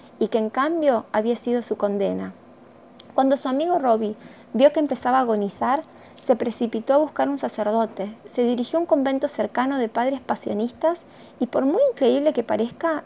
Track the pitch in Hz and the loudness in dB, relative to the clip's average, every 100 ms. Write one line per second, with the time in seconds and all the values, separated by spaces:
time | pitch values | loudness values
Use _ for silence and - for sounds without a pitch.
0 | - - 214 226 214 262 294 339 294 226 | -14 -4 -2 0 -2 -2 0 2 2 2
1 | - 214 226 233 247 240 220 214 202 202 | 0 -2 0 -2 -2 -2 -2 -2 -2 0
2 | 190 185 190 - - - - - - - | -2 -2 -6 -12 -20 -20 -20 -20 -20 -20
3 | - - 269 269 262 269 339 349 262 220 | -8 0 2 2 0 -2 0 0 2 2
4 | 214 214 - - - 220 277 311 294 240 | 0 -6 -14 -20 -6 4 4 4 -2 -2
5 | 247 262 240 214 202 - 233 285 - - | 0 2 2 0 -2 -2 -2 -2 -4 -16
6 | - - - 226 240 - 226 220 220 277 | -20 -6 0 0 0 -2 -4 -2 2 2
7 | 302 - 269 285 247 - 208 226 220 - | 2 0 -2 -2 -6 -4 0 0 0 -4
8 | 202 220 - - 240 240 247 330 339 294 | -10 -10 -10 -2 0 0 0 0 2 2
9 | 269 269 285 - 214 - 262 277 220 - | 2 0 -2 -4 -4 -2 -2 0 -2 -2
10 | 254 269 - - 220 208 240 - 320 339 | -2 -2 -4 -6 -4 -4 -4 -2 -2 -2
11 | - - - - 247 - 269 370 554 - | -8 -20 -14 -6 -2 0 2 2 2 2
12 | 247 262 302 254 226 214 240 - 330 302 | 2 4 2 0 -2 -2 -2 -2 -2 -2